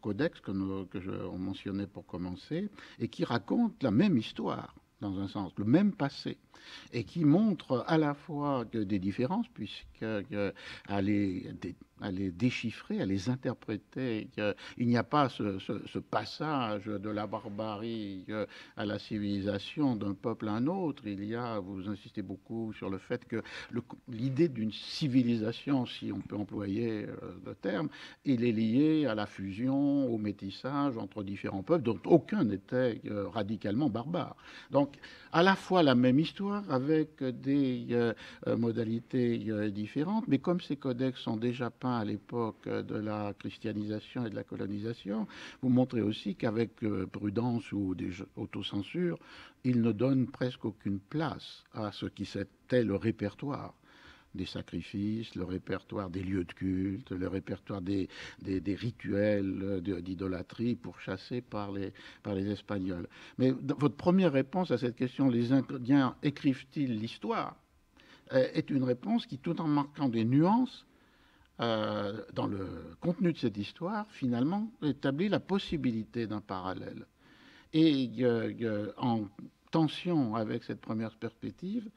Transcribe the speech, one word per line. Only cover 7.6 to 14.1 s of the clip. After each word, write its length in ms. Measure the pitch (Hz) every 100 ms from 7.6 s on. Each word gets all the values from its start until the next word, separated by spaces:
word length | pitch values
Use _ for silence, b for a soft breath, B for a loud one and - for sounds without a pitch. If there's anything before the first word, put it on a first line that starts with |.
| - 127 -
à 100 | 160
la 160 | 151
fois 520 | 143 - 147 143 135 110
que 120 | 113
des 220 | 98 104
différences, 480 | 95 98 127 196 233
puisque, 320 | - 101 - - -
que, 540 | 110 107 92 104 98 B B B -
à 140 | 101
les 500 | 98 104 101 92 - -
dé-, 160 | 92 - - -
à 100 | 104
les 200 | 92 98
déchiffrer, 680 | 85 120 - 117 - - 208
à 40 | 110
les 240 | 98 92
interpréter, 1000 | 127 135 113 - 104 - - 127